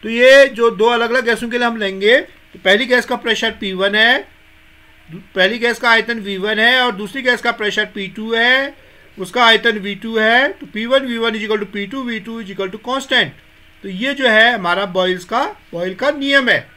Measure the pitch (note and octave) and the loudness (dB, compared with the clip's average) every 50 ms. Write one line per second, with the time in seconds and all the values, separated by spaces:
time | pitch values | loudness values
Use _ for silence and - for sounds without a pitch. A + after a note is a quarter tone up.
0 | - G#3+ A3+ A#3 B3 B3+ C4+ C#4 C#4 C4+ C4 G#3 A#3 A#3 G#3 F3+ G#3+ A#3 A#3+ A#3 | -6 -6 0 4 6 8 8 8 8 6 4 0 0 0 2 2 0 2 2 0
1 | A#3 A#3 A#3 B3+ B3 A#3 A#3 G#3+ A#3+ A#3 A3 A#3+ A#3+ A#3 A#3 A3+ G#3+ G3 F#3+ F#3+ | 0 0 0 -2 0 0 -2 -2 -4 -6 -4 -2 -2 -2 -2 -2 -6 -6 -6 -2
2 | G3 G#3 A#3 D4 - - - - _ _ _ F3+ - F#3+ G3 G#3+ C4 A#3+ B3 B3 | 2 4 4 2 2 -2 -16 -20 _ _ _ -6 2 2 2 2 2 2 0 0
3 | A#3+ - B3+ A3+ - A#3 A3 G#3 - A3+ A3 - - G3 F#3+ F#3 F#3+ G3+ G3+ G#3+ | 0 -2 -6 -6 -2 -4 -4 -2 -2 -4 -4 -4 -8 -6 -4 -2 -2 0 2 2
4 | A3 A#3 B3+ C#4+ G4 - - _ _ _ _ - _ - _ _ - - - _ | 4 4 2 0 -2 -8 -20 _ _ _ _ -20 _ -20 _ _ -20 -20 -20 _
5 | - - D#3+ F#3 - - _ F#3+ F#3 F#3+ A3+ A#3+ A#3 A#3+ A3+ A3+ - A#3+ A3+ A3+ | -20 -20 -20 -20 -20 -10 _ 0 0 2 0 0 -2 -2 -2 0 2 2 2 2
6 | A3 A3+ A#3 A3+ G3+ G3 G3+ F#3+ F#3 G#3+ A3 G#3+ A3 A#3 B3+ B3+ B3 B3 A3 F#3 | 2 0 -6 -6 -6 -6 -6 -4 -4 -4 0 2 2 2 4 2 2 0 -2 -4
7 | G#3+ G3+ - C4+ B3 B3+ B3 A3+ - A#3+ A3+ A#3 A3 G#3 - - G#3+ - - G#3 | -8 -10 -8 -4 -2 -2 -2 0 -2 -4 -4 -2 -4 -4 -2 -2 -4 -4 -6 -10
8 | G3 F#3 F#3+ - G#3+ A3+ A3+ A3+ A#3 B3 B3+ C4+ C4+ C#4+ - - - - - - | -10 -10 -10 -12 -8 -4 -2 0 2 2 2 2 0 -4 -8 -16 -20 -20 -20 -20
9 | - - _ - F#3+ F3+ - A#3+ B3 A#3 A3+ G#3+ A3 A#3 A3 G#3+ F#3+ G3+ G3+ G3 | -20 -20 _ -14 -14 -6 0 2 4 4 4 4 2 0 -2 -2 -4 -8 -10 -8
10 | - A3+ A3+ A3 G#3+ A3 A3+ B3 C4+ D4+ G4 - D4 - - G#3 A3 A#3 C4 C4+ | -8 -4 -2 0 2 2 2 2 2 0 -4 -8 -16 -12 -10 -8 -4 0 0 0
11 | C4+ B3+ A#3 A3+ A3+ A3+ A3 A3 G#3 G#3+ A3 G#3 G3+ G3+ - G#3 G3+ G3 A3+ C4+ | 0 0 -6 -4 -2 -2 -4 -4 -4 -4 -4 -4 -4 -6 -8 -10 -8 -8 -8 -8
12 | C4 A#3+ A#3 A3 F#3 A#3 A3+ A3+ A3 F#3 G3 F#3+ G3 F#3+ F#3 G#3+ - A#3 B3+ C4+ | -8 -6 -8 -8 -8 -10 -12 -12 -12 -12 -8 -8 -8 -8 -8 -10 -8 -6 -6 -6
13 | C4 C4 C4+ B3 G3+ C#3+ - - _ _ _ _ - - _ _ - G3 F#3+ F#3 | -4 -2 0 0 0 0 -4 -16 _ _ _ _ -20 -20 _ _ -14 -12 -8 -6
14 | A#3 C4+ C#4+ C4+ C4+ A#3+ G#3+ G#3+ A3 A#3+ B3 A3 F#3 E3+ F3 F#3 G3+ G3 F3 F#3 | -4 -4 -4 0 0 4 6 6 6 6 4 0 0 -2 0 0 -2 -2 -2 -2
15 | F#3 F#3 F#3 F#3 F3+ - A3 A#3 C#4+ G4+ G#4 - _ _ - E3+ F3 F#3 F#3 F#3 | 0 0 -2 -4 -6 -4 -2 -2 -2 -2 -6 -12 _ _ -8 -6 -6 -6 -6 -2
16 | B3+ C#4 D4+ D4 C#4 C#4 C#4 C#4 C4 A#3+ F#3+ C3+ A2 - - | -2 -2 -2 -2 -2 2 2 2 4 2 0 0 0 -8 -20